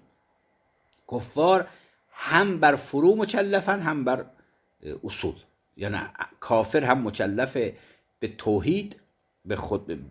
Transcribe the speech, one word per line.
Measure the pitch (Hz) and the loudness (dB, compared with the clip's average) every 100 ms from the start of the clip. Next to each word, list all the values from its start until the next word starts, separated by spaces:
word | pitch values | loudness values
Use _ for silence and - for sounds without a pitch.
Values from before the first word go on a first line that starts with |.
| _ _ _ _ _ _ _ _ _ _ - | _ _ _ _ _ _ _ _ _ _ -10
کفار | 123 - 143 170 190 180 - _ _ _ | -10 -6 0 4 4 2 -12 _ _ _
هم | - - 160 202 170 | -12 2 2 4 4
بر | 151 139 | 4 4
فروع | - 139 165 220 | 0 2 4 4
مکلفن، | 208 233 202 196 190 196 | 2 0 0 0 0 0
هم | 160 151 | 0 -2
بر | 123 127 - _ _ _ _ _ 76 73 | 0 -2 -4 _ _ _ _ _ -14 -12
اصول. | - - 92 - _ _ _ - | -10 -6 -6 -8 _ _ _ -10
یعنی | 101 101 78 - - - | -6 -6 -8 -10 -12 -10
کافر | - 113 110 156 | 0 2 2 2
هم | 127 131 110 | 2 0 0
مکلف | - 98 104 131 135 110 - _ _ _ - | -4 -2 -2 -4 -2 -4 -6 _ _ _ -10
به | 107 - | -10 -6
توحید، | 107 104 131 190 202 - _ _ _ _ 92 | -2 0 0 -2 -4 -14 _ _ _ _ -8
به | 101 | -6
خود | 87 101 - 80 67 | -4 -6 -6 -12 -12